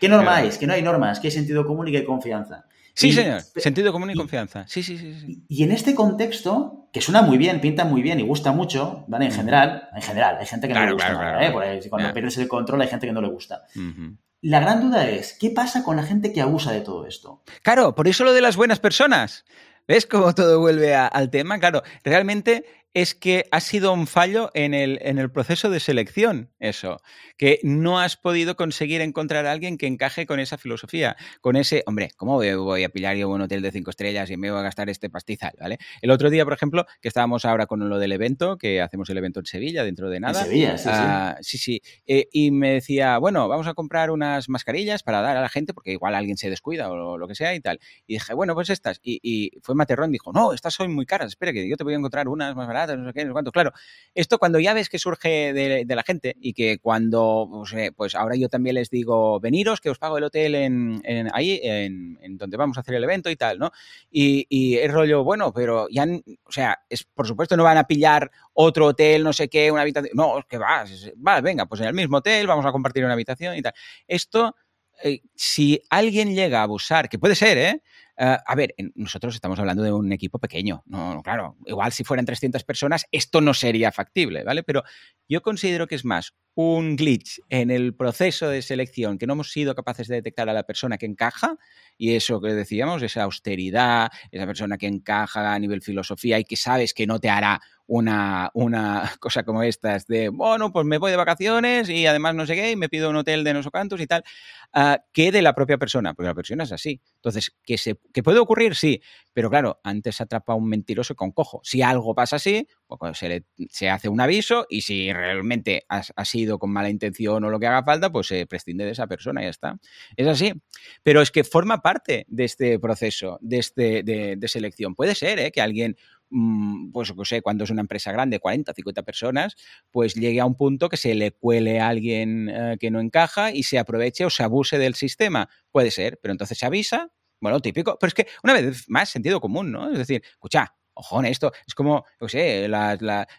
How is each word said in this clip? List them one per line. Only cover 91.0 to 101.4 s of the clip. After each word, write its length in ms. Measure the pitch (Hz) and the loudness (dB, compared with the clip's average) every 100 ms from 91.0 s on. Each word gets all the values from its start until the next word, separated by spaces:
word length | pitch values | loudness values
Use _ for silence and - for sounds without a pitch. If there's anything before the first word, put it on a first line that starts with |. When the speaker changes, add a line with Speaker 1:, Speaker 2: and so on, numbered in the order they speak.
| 110 | -8
Speaker 2:
encaja, 500 | 101 117 - 349 320 _ _ _ - | -4 -4 -2 -4 -4 _ _ _ -4
y 160 | 113 | 0
eso 260 | 117 - 110 | 0 0 -2
que 120 | 107 | -2
decíamos, 500 | 107 98 107 143 175 | -4 -4 -2 -2 -2
esa 220 | 117 113 | -4 -4
austeridad, 840 | 101 - - 95 92 107 123 117 113 - - | -4 -4 -8 -6 -2 2 4 4 0 -4 -16
esa 160 | 90 98 | -10 -8
persona 320 | 104 104 98 | -6 -6 -6
que 80 | 101 | -4
encaja 680 | 101 101 104 107 107 104 | -6 -2 -2 -2 -4 -2
a 60 | 104 | -2
nivel 240 | 104 101 | -2 -6
filosofía 560 | - 98 92 101 120 110 | -6 -8 -6 -6 0 0
y 60 | |
que 100 | 110 | -2
sabes 400 | 113 123 127 117 | -6 0 0 0
que 140 | - 110 | -2 -2
no 100 | 113 | -2
te 100 | 113 | 0
hará 300 | 101 104 98 - _ - | 2 2 0 -4 _ -4
una, 640 | 120 113 107 101 95 92 | -2 0 0 -2 -2 -4
una 480 | 120 120 113 107 101 | -2 -2 0 -2 -4
<laughs> 160 | 92 - | -4 -8
cosa 220 | - 123 | -4 -4
como 200 | 113 110 | -2 0
estas 420 | 117 107 110 101 - | 0 -2 -2 -4 -2
de, 220 | 113 110 | -2 -2
"Bueno, 440 | 104 220 220 214 | -2 0 0 0
pues 140 | 175 151 | 0 0
me 120 | 151 | 0
voy 120 | 190 | 0
de 60 | 180 | 0
vacaciones 720 | 170 170 | 0 0